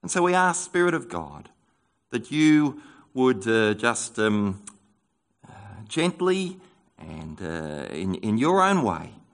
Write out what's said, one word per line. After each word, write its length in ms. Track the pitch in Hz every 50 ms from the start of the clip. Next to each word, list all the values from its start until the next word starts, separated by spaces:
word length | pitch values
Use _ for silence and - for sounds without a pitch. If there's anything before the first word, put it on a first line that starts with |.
| -
And 80 | 175
so 120 | - 185 175
we 120 | 180 180
ask, 280 | 185 180 180 165 - -
Spirit 300 | - - 175 175 175 160
of 160 | 160 - -
God, 400 | - 87 80 73 73 73 - - _ _ _ _ _ _ _ _ _ _ _ _
that 200 | - 120 110 -
you 520 | 139 151 156 156 151 151 151 143 131 - - - - - - _ _
would, 340 | 131 127 127 127 104 92 113
uh, 240 | 113 113 110 107 107
just, 440 | 101 - 120 117 - - - - -
um, 440 | 110 107 104 104 101 101 95 98 - - - _ _ _ _ _ _ _ _ _ _ _ _ _ _ -
uh, 40 | - - - 104 - - 110 107
gently 720 | - 160 165 180 170 170 180 185 185 190 190 175 185 - - - _ _ _ _ _ -
and, 420 | - 80 80 78 80 80 78 76
uh, 460 | 98 80 82 82 78 78 76 73 67 -
in, 260 | - 76 92 95 92
in 200 | - - 110 104
your 240 | 113 127 156 185 196
own 220 | 185 190 196 180 139
way 280 | 104 87 78 80 80 - - - _